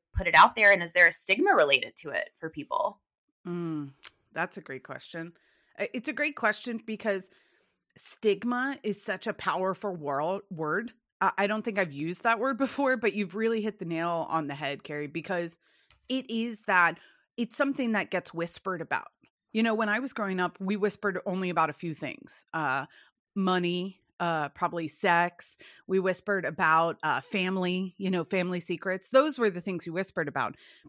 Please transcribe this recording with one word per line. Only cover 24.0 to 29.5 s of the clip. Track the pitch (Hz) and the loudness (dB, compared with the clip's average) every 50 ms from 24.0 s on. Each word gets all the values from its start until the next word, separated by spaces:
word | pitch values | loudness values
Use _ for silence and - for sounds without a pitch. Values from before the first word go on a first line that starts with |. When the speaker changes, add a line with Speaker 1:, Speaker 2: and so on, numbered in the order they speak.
| _ _ _ - | _ _ _ -4
Speaker 2:
uh, | 175 170 165 156 151 143 | -2 -2 0 0 -2 -4
probably | - - - 165 165 175 165 156 | -6 -4 -4 -2 -2 -2 -6 -6
sex. | - - - 196 175 170 175 175 - - - - - - - - - - _ | -6 -2 2 4 4 4 4 2 -2 -6 -14 -14 -14 -14 -18 -20 -20 -16 _
We | - 190 190 | 0 0 2
whispered | 180 190 180 - - - 202 196 170 | 2 2 0 -2 -2 -2 -2 0 -2
about, | 131 160 - 185 156 160 160 165 170 - - - | -2 -2 2 4 4 6 6 4 2 0 -2 -2
uh, | 156 135 127 | 0 0 0
family, | - - - 202 185 185 190 190 180 180 180 185 190 185 - | -2 -4 -4 -2 0 0 0 0 0 0 0 0 -2 -4 -6
you | - 196 185 | -6 -2 0
know, | 185 180 165 | 0 0 0
family | - - 185 180 180 180 175 | 0 0 -2 0 0 -2 -4
secrets. | - - 180 165 - 196 185 185 - - | -4 -4 -6 -4 -4 -4 -4 -4 -2 4
Those | - 262 285 311 269 - | 6 6 6 6 2 2
were | 233 214 | 0 0